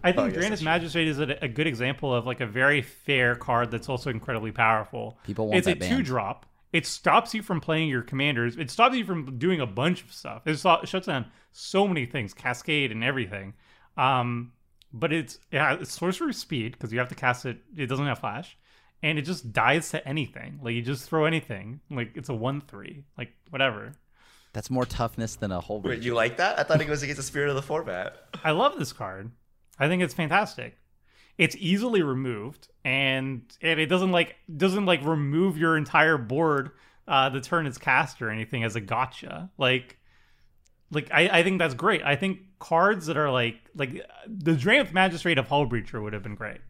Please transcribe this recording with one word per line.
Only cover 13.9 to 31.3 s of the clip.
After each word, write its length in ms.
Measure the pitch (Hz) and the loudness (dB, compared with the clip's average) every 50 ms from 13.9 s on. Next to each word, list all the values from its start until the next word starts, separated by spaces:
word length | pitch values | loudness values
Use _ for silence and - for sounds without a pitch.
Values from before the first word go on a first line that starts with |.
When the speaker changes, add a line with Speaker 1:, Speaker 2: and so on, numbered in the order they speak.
| _ | _
Speaker 1:
Um, 540 | - 131 131 135 127 120 123 120 117 120 123 _ _ _ _ _ _ _ _ 131 | 0 2 2 4 2 0 0 -4 -6 -8 -10 _ _ _ _ _ _ _ _ -6
but 180 | 113 160 151 | -4 -2 0
it's, 280 | 151 165 143 - - - _ _ | 0 -2 -4 -6 -14 -20 _ _
yeah, 220 | - 139 151 139 143 | 0 2 2 2 2
it's 200 | - 143 - - | 0 -4 -12 -8
sorcerer 400 | - 170 180 185 - 339 302 - | -4 -2 -2 -2 -2 -4 -4 -4
speed 440 | - - - 160 123 107 120 - | -6 -8 -6 -4 -4 -4 -6 -8
'cause 140 | - - 110 113 | -10 -10 -4 -2
you 60 | 123 | -2
have 80 | 123 | -2
to 80 | - - | -4 -6
cast 300 | - - 123 123 - - | -2 0 0 0 0 -4
it. 140 | 127 113 - _ _ 226 | -8 -8 -10 _ _ -8
It 120 | 156 139 | -8 -4
doesn't 180 | 117 135 131 143 | -2 -2 -2 0
have 140 | 143 120 - | -2 -4 -4
flash, 380 | - 113 101 131 175 - - _ _ _ _ _ _ _ _ _ | -6 -8 -8 -8 -12 -14 -20 _ _ _ _ _ _ _ _ _
and 160 | - 151 156 | -2 -2 -2
it 60 | 151 131 | -2 -4
just 280 | 160 185 151 - 117 101 | -6 -8 -8 -8 -2 0
dies 360 | 120 110 123 143 165 156 - | 4 4 4 4 4 0 -2
to 160 | - - - | -8 -8 -6
anything. 520 | 139 139 156 135 - - - - - 143 143 | -4 -4 -4 -4 -6 -8 -14 -16 -14 -14 -10
Like, 140 | 135 117 117 | -6 -4 -4
you 60 | 120 117 | -4 -2
just 260 | 123 143 123 - - | -4 -6 -6 -6 -2
throw 160 | 165 160 151 | 0 2 2
anything. 540 | 160 165 156 - - 113 95 95 107 127 143 _ _ | 2 2 0 -4 -6 -10 -10 -10 -12 -14 -16 _ _
Like, 220 | 147 127 117 - - | -8 -6 -6 -8 -10
it's 140 | - 123 - | -14 -8 -8
a 60 | 131 | -6
one 260 | 110 113 131 139 143 | -4 -4 -4 -4 -6
three. 440 | 143 - - 101 - - - 143 143 _ _ | -10 -12 -18 -16 -16 -16 -16 -18 -20 _ _
Like, 140 | - 123 120 _ _ _ - | -14 -14 -14 _ _ _ -12
whatever. 440 | 160 131 135 131 110 104 107 113 147 _ _ _ _ _ _ - _ _ _ _ - | -2 0 0 0 0 -4 -12 -14 -18 _ _ _ _ _ _ -20 _ _ _ _ -10
Speaker 3:
That's 160 | 107 - - | -10 -6 -2
more 160 | 127 127 123 | 0 0 0
toughness 500 | 120 - - 117 113 - - 113 110 - | -2 0 -2 -2 -2 -2 -4 -6 -6 -6
than 140 | - 107 98 92 | -6 -6 -4 -4
a 60 | 87 | -6
whole 160 | - - 104 107 | -4 -6 -8 -4
Speaker 2:
Wait, 140 | 92 95 123 | -2 -4 -4
Speaker 3:
breach. 100 | 113 113 | -2 -2
Speaker 2:
you 80 | 123 117 | -2 2
like 220 | 117 113 120 120 | 2 2 2 2
that? 220 | - 175 208 - - | 0 0 0 2 0
I 40 | 190 | 2
thought 180 | - 160 151 | 4 4 2
it 80 | 156 147 | 4 2
was 120 | 151 143 | -2 -2
against 160 | 143 - 147 | -2 -6 -6
the 60 | 143 131 | -6 -8
spirit 260 | - - 143 143 143 | -6 -2 -2 0 0
of 60 | 139 | 0
the 60 | 131 | -2
format. 540 | 143 - 151 160 165 107 90 90 92 - - - - _ - 175 - | -4 -4 -4 -4 -4 -6 -6 -6 -8 -8 -10 -14 -20 _ -18 -4 -2
Speaker 1:
I 80 | 160 | 0
love 260 | 151 175 254 285 381 | 2 4 2 2 0
this 140 | 311 147 123 - | -2 -8 -8 -8
card. 380 | - 117 95 92 95 101 117 - _ _ _ _ _ _ _ - - | -10 -10 -10 -10 -12 -14 -14 -16 _ _ _ _ _ _ _ -4 -2
I 80 | 143 | 0
think 160 | 151 180 180 185 | 2 2 2 0
it's 100 | 156 - | -2 0
fantastic. 640 | - 165 143 170 196 214 208 - - 120 - - _ _ _ _ _ _ _ _ _ _ _ | -4 -2 2 2 2 2 0 -6 -12 -14 -14 -16 _ _ _ _ _ _ _ _ _ _ _